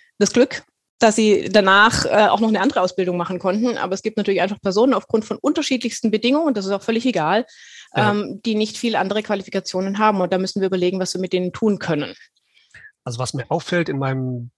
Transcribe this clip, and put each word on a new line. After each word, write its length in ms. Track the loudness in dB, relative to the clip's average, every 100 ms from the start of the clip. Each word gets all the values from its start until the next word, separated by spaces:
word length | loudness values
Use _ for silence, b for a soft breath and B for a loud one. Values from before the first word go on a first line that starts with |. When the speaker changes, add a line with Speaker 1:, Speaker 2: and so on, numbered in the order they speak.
| b -2
Speaker 1:
das 160 | 0
Glück, 280 | 2 2 0 -16 _ _ 2
dass 180 | 2 4
Sie 320 | 4 4 4
danach, 540 | 4 6 6 6 4
äh, 240 | 0 4 4
auch 120 | 4
noch 80 | 2
eine 120 | 0
andere 220 | 0 0
Ausbildung 340 | -2 -2 -2 -2
machen 220 | -4 -4
konnten. 400 | -2 0 -2 -2
Aber 160 | -4
es 80 | -4
gibt 160 | -4 -4
natürlich 240 | 0 0
einfach 180 | 0 -2
Personen 320 | -2 2 2
aufgrund 320 | 2 0 -2
von 140 | -2 -4
unterschiedlichsten 720 | -2 0 -2 -2 -4 -4 -2
Bedingungen, 380 | 0 0 0 0
und 100 | -2
das 80 | -2
ist 60 |
auch 100 | -4
völlig 240 | -2 -2 0
egal, 400 | 0 0 0 -2 B B B B 0
Speaker 2:
Ja. 140 | 0
Speaker 1:
ähm, 320 | 0 -4 -6
die 120 | -4 -2
nicht 200 | -2 -4
viel 180 | -2 -2
andere 260 | -2 -2
Qualifikationen 760 | -2 -4 -4 -6 -4 -4 -4 0
haben. 220 | 2 2
Und 140 | 0
da 20 | 0
müssen 240 | -2 -2
wir 60 | -2
überlegen, 340 | 0 0 0
was 140 | -4
wir 60 | -4
mit 100 | -4
denen 220 | -2 -2
tun 240 | 0 0 0
können. 340 | -2 -2 -4 -10 _ _ B B B B B B
Speaker 2:
Also 140 | -10 -6
was 160 | -6
mir 120 | -6 -4
auffällt 400 | -6 -2 -2 -2
in 100 | -2
meinem 540 | -2 -2 -4 -6 -10